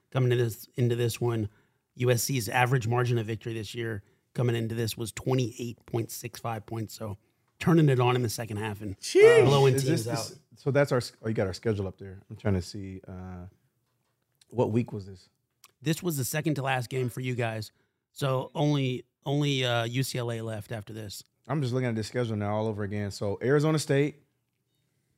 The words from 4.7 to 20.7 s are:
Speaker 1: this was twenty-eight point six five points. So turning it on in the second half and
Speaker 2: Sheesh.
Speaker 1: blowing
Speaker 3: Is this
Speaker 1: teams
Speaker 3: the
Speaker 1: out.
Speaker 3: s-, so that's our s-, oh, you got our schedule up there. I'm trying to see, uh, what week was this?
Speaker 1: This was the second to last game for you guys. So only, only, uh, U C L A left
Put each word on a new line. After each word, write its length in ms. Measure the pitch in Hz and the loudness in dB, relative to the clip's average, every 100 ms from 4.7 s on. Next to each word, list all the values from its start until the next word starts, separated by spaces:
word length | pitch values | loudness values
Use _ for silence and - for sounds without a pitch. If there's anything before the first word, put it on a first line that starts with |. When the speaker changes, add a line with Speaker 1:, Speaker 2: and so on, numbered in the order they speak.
| 117 | -2
Speaker 1:
this 200 | 113 - | -4 -4
was 160 | 113 | -8
twenty-eight 720 | - - 131 117 - 120 117 - | -6 -2 0 -2 -6 -10 -10 -6
point 240 | 117 117 | -4 -4
six 280 | - 120 - | -8 -12 -10
five 260 | 120 113 - | -8 -8 -8
points. 260 | 113 104 | -8 -8
So 240 | - 110 101 _ _ _ _ | -10 -10 -12 _ _ _ _
turning 300 | - 165 151 | 4 6 6
it 100 | 127 | 6
on 160 | 123 123 | 4 2
in 60 | |
the 80 | 117 | 0
second 280 | - 110 104 | -4 -6 -6
half 220 | 110 101 | -6 -6
and 160 | 104 92 | -10 -10
Speaker 2:
Sheesh. 420 | - 359 440 466 | 0 8 10 10
Speaker 1:
blowing 300 | 135 139 135 | 8 8 6
Speaker 3:
Is 100 | 127 | 4
this 200 | 131 120 | 2 0
Speaker 1:
teams 20 | 113 | 0
Speaker 3:
the 60 | |
Speaker 1:
out. 60 | 117 | -4
Speaker 3:
s-, 200 | 107 - _ - | -6 -12 _ -8
so 160 | 143 | 0
that's 220 | 135 143 | 2 2
our 60 | 127 | 2
s-, 120 | - - | -2 -6
oh, 60 | 113 | -4
you 60 | |
got 140 | 113 98 | -2 -2
our 60 | |
schedule 340 | 95 117 101 95 | -2 -2 -2 -4
up 100 | - | -8
there. 240 | 98 95 - | -16 -18 -18
I'm 80 | 110 | -6
trying 160 | 107 | 0
to 80 | 95 | 0
see, 400 | 87 107 98 95 - | 0 -8 -12 -12 -14
uh, 420 | 92 92 90 92 - _ _ _ _ _ _ _ _ _ | -14 -14 -14 -16 -20 _ _ _ _ _ _ _ _ _
what 220 | 110 104 | -2 0
week 220 | 113 117 | 2 -2
was 120 | 107 95 | -6 -12
this? 200 | 92 - _ _ _ - _ | -16 -20 _ _ _ -20 _
Speaker 1:
This 200 | 131 160 | -4 -4
was 140 | 180 143 | -2 -4
the 80 | |
second 320 | 123 156 156 139 | -4 -2 -2 -2
to 60 | |
last 280 | 131 131 117 | 0 -2 -2
game 200 | 131 127 | -4 -4
for 100 | 127 | -4
you 160 | 131 120 | -4 -2
guys. 360 | 113 110 107 - _ _ _ | -2 -4 -10 -16 _ _ _
So 360 | - 139 131 147 170 | -6 -2 -2 -2 -2
only, 480 | 151 147 131 127 - _ 151 | 0 2 0 -4 -8 _ -2
only, 400 | 143 147 135 123 | 0 2 2 2
uh, 180 | 117 117 | 2 0
U 180 | 123 | -2
C 140 | 131 131 | -2 -4
L 120 | 120 | -4
A 80 | 117 | -6
left 300 | 113 107 - | -6 -8 -8